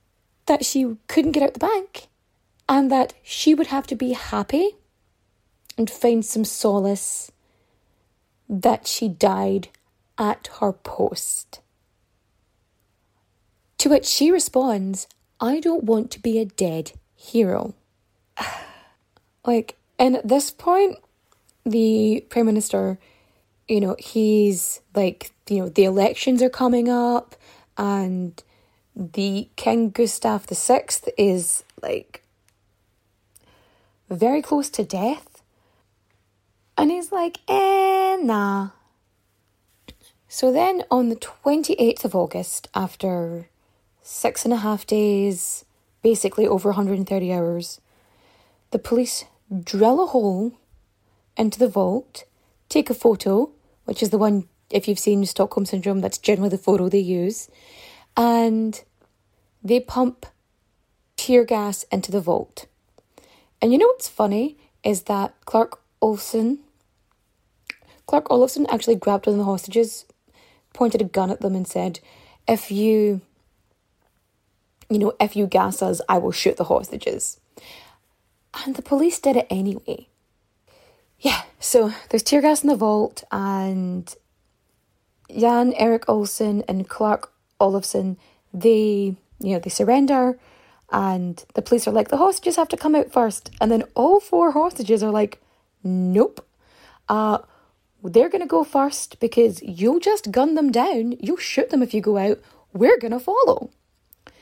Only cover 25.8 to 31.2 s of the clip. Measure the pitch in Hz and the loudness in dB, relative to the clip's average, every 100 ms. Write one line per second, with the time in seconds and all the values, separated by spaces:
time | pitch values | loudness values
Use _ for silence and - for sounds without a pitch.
25.8 | 190 190 196 - - 247 254 254 254 240 | 4 4 2 0 0 2 2 2 2 2
26.8 | 240 240 240 240 - - _ - _ - | 2 0 0 0 -4 -16 _ -20 _ -6
27.8 | 202 196 185 185 180 - - _ _ _ | -2 -2 -2 -4 -6 -10 -20 _ _ _
28.8 | _ - 175 202 196 196 - - 226 233 | _ -14 -10 -6 -4 -4 -8 -6 0 0
29.8 | 226 196 226 - 226 208 - 185 - 254 | 0 0 -2 0 -2 -2 -6 -4 2 2
30.8 | - - - - | 0 -8 -4 0